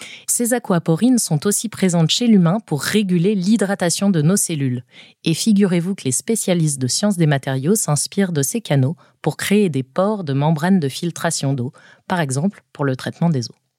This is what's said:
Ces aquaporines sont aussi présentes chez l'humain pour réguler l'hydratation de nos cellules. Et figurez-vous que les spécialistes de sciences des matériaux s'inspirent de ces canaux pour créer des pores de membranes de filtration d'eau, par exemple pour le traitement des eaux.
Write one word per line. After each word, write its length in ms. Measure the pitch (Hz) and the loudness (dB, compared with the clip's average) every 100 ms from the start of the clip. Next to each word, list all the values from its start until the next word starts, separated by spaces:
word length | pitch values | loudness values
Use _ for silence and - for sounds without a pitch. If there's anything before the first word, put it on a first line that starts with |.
| - - - | -20 -14 -6
Ces 260 | - 233 | -2 0
aquaporines 680 | 247 - 170 - 160 240 240 | -2 0 0 2 2 4 2
sont 280 | - 151 202 | 0 -2 0
aussi 220 | - 220 | -2 -4
présentes 400 | - 190 170 156 | -2 0 2 2
chez 180 | - 240 | 2 4
l'humain 320 | 202 165 220 - | 6 4 2 -2
pour 160 | 143 | -4
réguler 520 | - 214 190 175 185 | 0 0 2 2 2
l'hydratation 760 | 202 180 226 196 202 175 - 202 | 0 2 2 2 0 -2 0 0
de 120 | 170 | 2
nos 140 | 151 202 | 2 2
cellules. 480 | - 151 131 123 - - - _ | 0 -2 -2 -4 -8 -20 -20 _
Et 100 | 165 | -4
figurez-vous 640 | 160 226 196 196 180 175 196 | 0 2 2 4 2 -2 -4
que 80 | |
les 80 | 131 | -4
spécialistes 680 | - - 226 - 175 156 139 | -4 -2 -2 0 0 0 -2
de 60 | 127 | -4
sciences 300 | - 208 175 | 0 0 2
des 100 | 156 | 2
matériaux 480 | 139 139 135 147 220 | 2 -2 -2 0 0
s'inspirent 580 | - 147 - 196 185 | 0 -2 -2 -2 -2
de 80 | 151 | 0
ces 180 | 135 233 | -2 -4
canaux 380 | - 139 131 - _ _ | 0 0 0 -4 _ _
pour 160 | 160 - | -8 -4
créer 320 | - 202 190 | 0 2 2
des 140 | 131 | -2
pores 420 | 127 - 202 208 147 | -4 -2 -2 -2 -2
de 80 | |
membranes 480 | 139 151 160 180 190 | 0 0 2 2 2
de 80 | 139 | 0
filtration 640 | - 170 - 170 - 139 | -4 -8 -4 -4 -2 -2
d'eau, 180 | 135 123 - - _ - | -2 -6 -10 -20 _ -6
par 100 | 180 | -2
exemple 420 | 139 131 196 - _ | -2 -2 -2 -4 _
pour 100 | - | -4
le 140 | 139 127 | -4 -2
traitement 320 | 120 - 170 | -6 -2 -2
des 200 | 139 110 | -2 -4
eaux. 60 | - _ | -12 _